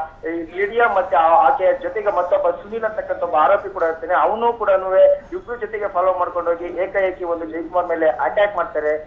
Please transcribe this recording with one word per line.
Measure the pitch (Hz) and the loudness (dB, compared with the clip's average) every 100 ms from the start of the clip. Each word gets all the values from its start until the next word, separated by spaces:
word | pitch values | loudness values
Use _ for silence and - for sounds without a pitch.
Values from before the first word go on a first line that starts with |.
| - - | -2 -10
ಈ | 165 170 160 180 | -8 -8 -8 -4
ಲಿಡಿಯಾ | 202 233 233 | -2 2 2
ಮತ್ತೆ | 190 180 175 | 0 0 2
ಆ-, | 165 | 4
ಆಕೆಯ | 160 165 165 185 | 4 4 2 2
ಜೊತೆಗೆ | - 175 214 202 | 0 -2 -4 -2
ಮತ್ತೊಬ್ಬ | 180 175 196 175 | 0 0 2 2
ಸುನೀಲ್ | 175 202 226 | -2 -6 -6
ಅಂತಕ್ಕಂಥ | 214 - 185 - | -4 -4 -6 -4
ಒಬ್ಬ | 170 | -2
ಆರೋಪಿ | 151 170 202 202 | 2 4 2 0
ಕೂಡ | 185 | -2
ಇರ್ತಾನೆ. | 165 160 170 | -2 -2 -2
ಅವನು | 170 165 220 233 | 2 2 2 0
ಕೂಡ | 226 202 | 0 2
ಇಬ್ರು | 190 185 190 190 - - - 226 | 2 4 6 6 6 -2 -10 -10
ಜೊತೆಗೆ | 240 208 214 202 | -8 -8 -6 -2
ಫಾಲೋ | 180 185 | 0 2
ಮಾಡ್ಕೊಂಡು | 180 175 170 170 | 2 0 -2 -2
ಹೋಗಿ | 165 | -2
ಏಕಾಏಕಿ | 175 165 190 196 185 180 | -4 -4 -2 0 -2 -2
ಒಂದು | 175 165 | -4 -4
ಜಯಕುಮಾರ್ | 160 165 160 175 175 | -6 -8 -4 -2 -2
ಮೇಲೆ | 165 156 | 0 0
ಅಟ್ಯಾಕ್ | 147 151 208 202 | 2 0 0 0
ಮಾಡ್ತಾರೆ. | 180 165 156 151 151 | 0 -4 -2 -2 -2